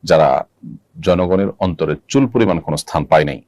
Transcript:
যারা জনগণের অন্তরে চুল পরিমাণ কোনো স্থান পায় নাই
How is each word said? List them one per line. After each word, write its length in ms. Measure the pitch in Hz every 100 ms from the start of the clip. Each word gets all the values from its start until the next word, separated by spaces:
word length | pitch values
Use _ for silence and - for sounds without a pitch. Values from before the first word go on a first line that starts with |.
যারা 420 | 80 82 76 67 - _ - - _ -
জনগণের 440 | 82 87 90 95 98 -
অন্তরে 360 | 95 82 80 76 _
চুল 200 | 135 135
পরিমাণ 320 | 117 107 87
কোনো 180 | 80 76
স্থান 280 | - 82 73
পায় 200 | 78 73
নাই 160 | 67